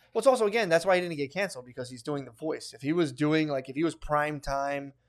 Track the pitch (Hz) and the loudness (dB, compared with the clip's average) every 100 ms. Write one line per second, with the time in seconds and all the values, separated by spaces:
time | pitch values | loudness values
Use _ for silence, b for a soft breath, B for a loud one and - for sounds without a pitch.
0 | b 214 262 240 208 233 190 165 185 180 | b 2 4 6 4 2 4 4 4 2
1 | 175 147 135 185 196 - 123 123 120 123 | 2 -4 -4 -2 -4 -6 -14 -12 -10 -10
2 | 151 143 127 110 156 127 - 113 135 170 | -6 -6 -6 -8 -6 -6 -8 -8 -2 2
3 | 151 127 151 156 151 135 131 135 165 - | 0 2 2 2 2 -2 -4 -4 -2 -2
4 | - 147 151 147 143 139 139 143 139 - | -2 0 0 -4 -4 -4 -2 -4 -8 -16